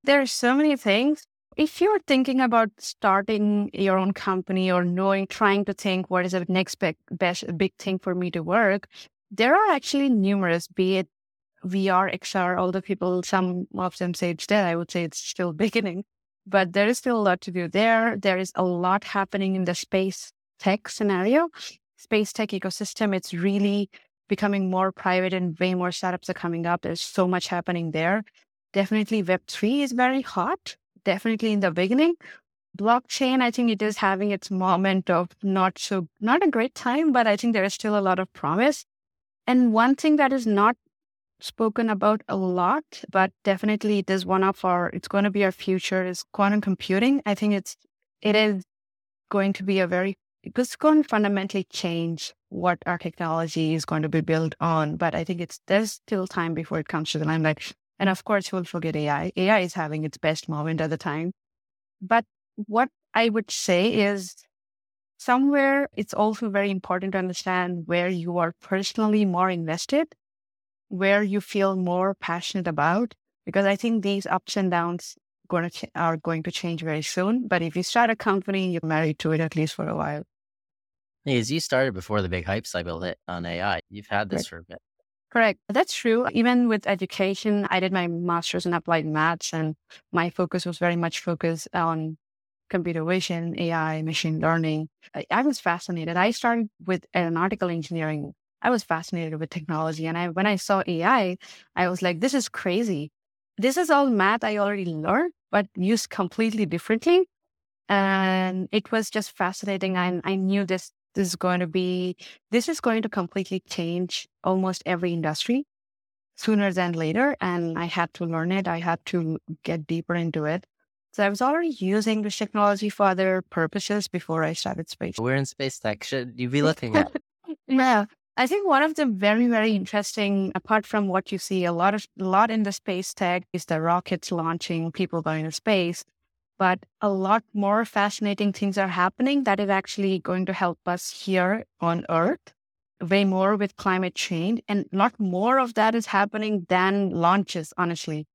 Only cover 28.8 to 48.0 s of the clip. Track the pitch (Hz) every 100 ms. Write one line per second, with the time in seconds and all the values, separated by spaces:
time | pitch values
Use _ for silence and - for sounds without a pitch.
28.8 | 190 214 208 220 180 185 - - 208 285
29.8 | 277 247 254 262 254 - 190 381 - -
30.8 | _ _ - 190 226 220 220 208 190 170
31.8 | 190 254 330 339 - - _ _ _ -
32.8 | 208 247 _ - 262 262 247 233 240 202
33.8 | 214 208 202 190 208 196 - 185 185 180
34.8 | 190 190 185 175 180 _ 196 190 185 -
35.8 | - 190 165 _ 214 302 370 240 254 -
36.8 | 247 269 320 247 226 208 240 220 196 -
37.8 | 220 208 190 180 185 - 143 175 262 285
38.8 | - _ _ _ _ _ - 254 240 220
39.8 | 247 277 311 302 269 269 220 202 208 240
40.8 | _ _ _ _ _ _ - - 220 214
41.8 | 226 202 208 214 - 196 185 180 180 285
42.8 | - - - 190 190 _ - 190 214 214
43.8 | 214 208 190 190 180 190 190 196 185 175
44.8 | 175 180 - 202 202 202 196 185 - 185
45.8 | - 185 180 180 - - 202 208 208 185
46.8 | - 190 240 277 214 196 208 202 - -
47.8 | _ _